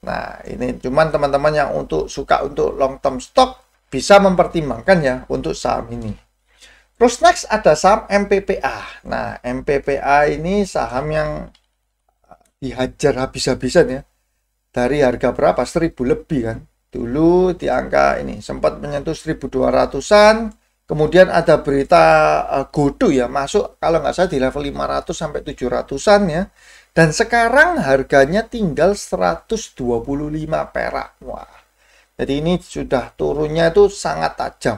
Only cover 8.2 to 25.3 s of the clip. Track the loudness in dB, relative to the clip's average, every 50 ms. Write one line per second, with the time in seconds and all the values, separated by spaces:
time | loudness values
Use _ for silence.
8.2 | 0 2 0 -2 0 -2 -6 -4 -2 -6 -6 -6 -12 -16 -18 -20 _ -8 -8 -6
9.2 | -6 -8 -10 -10 _ -8 -8 -6 -4 -2 -2 -2 0 -2 -4 -2 0 2 2 4
10.2 | 4 2 0 -4 -4 -4 -2 -2 -2 -2 -2 -6 -6 -4 -4 -6 -6 -4 -4 -4
11.2 | -4 -4 -8 -10 -12 -16 _ _ _ _ _ _ _ _ _ _ _ _ _ _
12.2 | _ _ -20 _ _ _ _ _ -12 -12 -6 -6 -6 -6 -6 _ 0 0 0 0
13.2 | -2 -6 -6 -6 -2 -2 -2 -2 -4 0 2 2 2 2 0 -8 -10 _ _ _
14.2 | _ _ _ _ _ _ _ _ _ _ _ -2 -2 0 2 2 2 2 2 0
15.2 | -2 -2 -2 2 2 0 2 2 -2 -2 -2 -2 -2 -2 -4 -4 -2 -2 -2 -2
16.2 | -4 _ -4 -4 -4 -4 -6 -10 -12 _ _ _ _ _ _ -8 -8 -6 -2 2
17.2 | 2 4 4 4 2 0 -2 -4 -4 -2 -2 -2 -4 -2 0 2 2 2 2 -2
18.2 | -4 -8 -10 -12 -10 -10 -10 -2 -2 -2 -2 -2 -10 -8 -8 -8 -6 -6 -8 -8
19.2 | -6 -8 -8 -8 -8 -6 -4 -2 0 2 2 2 0 0 -2 -8 -2 4 6 6
20.2 | 8 8 6 4 0 -8 -10 _ _ _ _ _ _ _ -2 0 0 2 6 6
21.2 | 6 6 6 0 4 4 2 2 2 0 -2 -2 2 4 4 6 6 6 6 6
22.2 | 4 4 2 0 -2 -2 -4 -4 -4 -4 -2 0 0 0 0 2 2 2 2 2
23.2 | 0 0 -2 -6 -6 -2 -2 -2 -2 -2 -6 _ -2 0 0 0 0 -2 0 0
24.2 | 0 0 0 0 -2 -2 -2 -4 -8 -8 -6 -6 -6 -4 -4 -6 -6 -6 -10 -8
25.2 | -8 -8